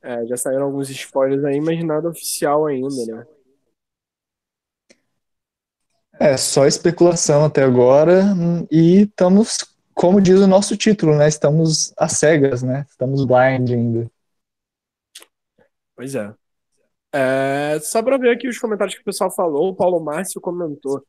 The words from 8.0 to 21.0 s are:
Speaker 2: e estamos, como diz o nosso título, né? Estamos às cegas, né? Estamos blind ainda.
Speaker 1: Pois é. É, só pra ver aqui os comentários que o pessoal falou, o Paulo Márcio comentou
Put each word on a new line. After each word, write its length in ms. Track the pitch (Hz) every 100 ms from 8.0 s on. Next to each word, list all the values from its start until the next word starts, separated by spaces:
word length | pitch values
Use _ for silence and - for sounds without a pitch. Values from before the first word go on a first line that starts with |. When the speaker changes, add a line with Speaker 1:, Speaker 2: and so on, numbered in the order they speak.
| 156 180 202 190 170 170 -
Speaker 2:
e 320 | 156 165 185
estamos, 560 | 208 - 180 190 220 - - _ _
como 260 | - 175 202
diz 180 | 190 185
o 60 | 196
nosso 300 | 190 202 208
título, 400 | - 208 160 151
né? 100 | 147
Estamos 680 | 151 151 151 160 156 - -
às 140 | 160
cegas, 500 | - 151 160 139 123
né? 220 | 127 131 143
Estamos 360 | _ 127 135
blind 460 | 131 127 127 131 123
ainda. 400 | 120 117 113 117 _ _ _ _ _ _ _ _ _ _ - _ _ _ _ _ _ _ _
Speaker 1:
Pois 180 | 127
é. 180 | 135 104 110 _ _ _ _ _ _ _
É, 640 | 147 131 135 135 139 147 151
só 220 | 156 226
pra 140 | 226 269
ver 120 | 247
aqui 180 | 240 262
os 100 | 226
comentários 360 | 233 208 196
que 80 | -
o 20 |
pessoal 260 | - 190 185
falou, 340 | - 180 143 180
o 40 | 190
Paulo 240 | 185 175
Márcio 400 | 156 151 190 -
comentou 640 | 185 175 170 143 135 135